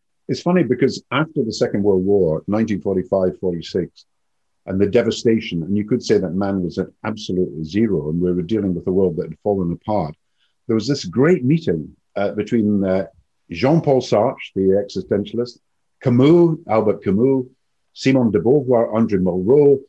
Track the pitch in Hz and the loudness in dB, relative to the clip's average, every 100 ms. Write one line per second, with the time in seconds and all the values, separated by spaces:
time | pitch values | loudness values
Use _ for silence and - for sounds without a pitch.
0 | _ _ - 135 175 180 123 123 131 - | _ _ -8 -4 0 2 2 2 0 -2
1 | - 131 156 151 113 - 123 107 101 92 | -4 -4 -2 -2 -4 -2 -2 0 2 2
2 | 95 101 85 78 - 110 107 92 98 92 | 2 2 2 -2 -2 -2 -2 -2 -2 -4
3 | - 98 92 90 92 85 - 95 85 _ | -2 0 0 -2 -6 -6 -6 -6 -6 _
4 | _ _ _ _ _ _ - 95 101 117 | _ _ _ _ _ _ -8 -2 2 2
5 | 113 - 117 113 - 85 80 104 104 117 | 0 0 0 0 -2 -8 -4 -4 -2 -4
6 | - 104 90 92 98 98 85 95 92 _ | 0 0 0 -4 -2 -2 -4 -6 -8 _
7 | 110 104 - 92 90 76 78 101 113 87 | -10 -8 -6 -4 -4 -6 -6 -2 0 -2
8 | 73 85 90 90 82 107 98 87 95 92 | -2 -2 -2 -2 -2 -2 -2 -4 -2 0
9 | 92 82 82 82 104 98 87 82 - 104 | 0 -2 -8 -6 -4 -2 -2 -6 -4 -4
10 | 76 - _ _ _ _ - 113 110 139 | -4 -10 _ _ _ _ -4 -2 -2 -4
11 | 90 113 151 175 127 165 110 80 71 - | -4 0 2 2 2 0 0 -4 -6 -18
12 | _ 98 101 104 101 117 104 101 95 95 | _ -4 -4 -4 -2 0 0 0 0 -2
13 | - _ _ _ _ 82 131 165 147 131 | -4 _ _ _ _ -2 0 2 2 0
14 | - 107 120 - - 95 95 98 104 98 | 2 2 2 -2 -8 -2 2 2 -2 -8
15 | - 101 104 113 120 - _ _ _ _ | -4 -4 -2 -6 -8 -12 _ _ _ _
16 | 131 120 143 175 165 156 - 110 104 - | 0 4 6 6 4 0 0 0 2 0
17 | 104 98 135 135 127 _ _ _ _ - | -2 2 2 0 -4 _ _ _ _ -4
18 | 135 131 120 107 117 147 127 120 117 110 | 0 2 2 2 2 2 2 2 2 0
19 | 110 98 90 90 95 143 143 135 | 0 0 0 0 2 6 6 4